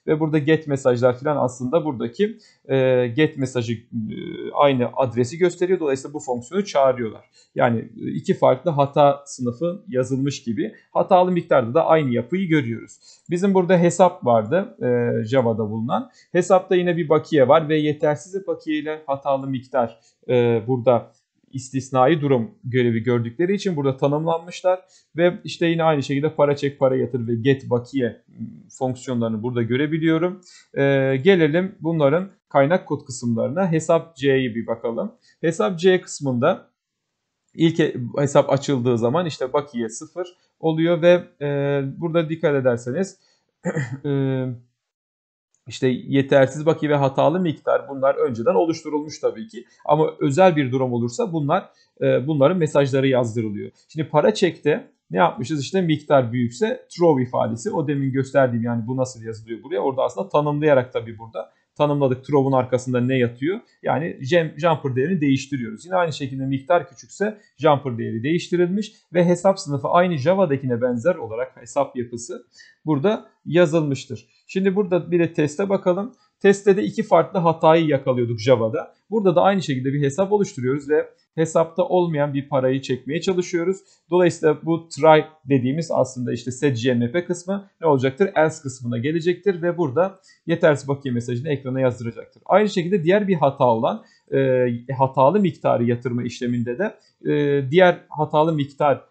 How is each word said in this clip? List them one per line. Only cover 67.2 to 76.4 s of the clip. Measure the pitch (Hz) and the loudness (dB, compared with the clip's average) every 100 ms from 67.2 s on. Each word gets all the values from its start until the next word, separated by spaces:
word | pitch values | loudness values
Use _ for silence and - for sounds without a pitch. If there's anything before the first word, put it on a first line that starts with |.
| 208 214 _ - | -6 -6 _ -2
jumper | 151 139 139 117 | 2 2 0 -6
değeri | 113 110 | -6 -4
değiştirilmiş | 135 170 - 175 175 196 208 _ _ | -2 -2 -2 -2 0 -2 -6 _ _
ve | 170 | 0
hesap | 175 175 196 190 | 2 2 2 0
sınıfı | 143 143 147 | -4 -6 0
aynı | 175 180 160 | 2 2 0
Java'dakine | 143 190 175 135 131 117 | 0 2 2 0 -2 -2
benzer | 123 120 160 | 0 0 -2
olarak | 170 113 113 127 120 | -2 -6 -8 -8 -10
hesap | 120 143 135 123 | -8 -4 -4 -4
yapısı | 117 117 - - _ _ - _ 156 | -10 -10 -12 -16 _ _ -20 _ -2
burada | 143 185 233 - _ | 0 0 -2 -8 _
yazılmıştır. | - 165 170 165 151 131 - 117 _ _ _ | -2 2 4 2 -2 -4 -8 -16 _ _ _
Şimdi | 190 190 190 | -2 -2 0
burada | 185 175 160 | 0 -2 0
bir | 170 | 0
de | 165 | 0
teste | 165 147 - 196 | 0 -4 -2 -2
bakalım. | 196 185 180 233 _ _ _ | -2 0 -2 -4 _ _ _